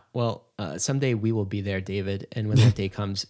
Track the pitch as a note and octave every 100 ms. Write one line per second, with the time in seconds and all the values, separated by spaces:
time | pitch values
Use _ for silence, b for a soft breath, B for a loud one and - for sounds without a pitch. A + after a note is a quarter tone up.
0 | - B2+ A#2 - _ - F#2+ D2 - C#3
1 | C3+ A2+ A2 A2+ G2 G#2 G2 F#2+ G2 G2
2 | F#2+ G2 - - G#2+ A#2+ A#2 G#2 F#2+ -
3 | G2+ G2 -